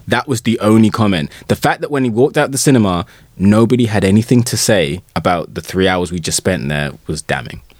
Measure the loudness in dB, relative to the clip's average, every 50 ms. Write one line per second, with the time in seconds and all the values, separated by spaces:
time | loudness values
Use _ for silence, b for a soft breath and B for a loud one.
0 | -6 -4 -4 -4 -2 -4 -6 -4 -2 -4 -4 0 2 2 4 4 4 4 2 0
1 | 0 0 0 -2 -4 -6 B B B B -4 -2 0 -2 -2 -2 -6 -6 -4 -2
2 | -2 -2 2 2 0 2 2 0 -2 -2 -2 -2 2 2 4 4 4 2 0 -2
3 | -4 b b b b b _ 0 2 4 4 4 4 4 2 0 0 0 0 0
4 | 2 4 4 4 4 4 2 2 2 0 -2 -4 0 0 2 2 2 -2 -4 -8
5 | -10 _ _ -4 -2 0 -2 -2 -4 -6 -10 -12 -12 -6 -2 0 0 2 2 0
6 | -2 -4 -6 -6 -6 -6 -6 -4 -2 -2 -2 -2 -4 -4 -4 -4 -4 -6 -8 -12
7 | _ -10 -10 -10 -6 -6 -6 -6 -6 -10 -14 -16 -18 _ _ _